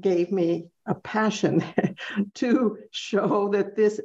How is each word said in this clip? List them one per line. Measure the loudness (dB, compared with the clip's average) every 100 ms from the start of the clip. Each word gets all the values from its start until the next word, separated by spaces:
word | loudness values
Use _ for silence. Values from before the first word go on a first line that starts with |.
gave | 0 2 2
me | 0 0 0 -6 _ -6
a |
passion | -6 -4 0 0 0 2 2 0 0 -2 -2
<laughs> | -6 -4 -4
to | -2 0 2 2 -2 -10
show | -14 -4 0 2 0 2
that | 0 -2 2
this | 2 0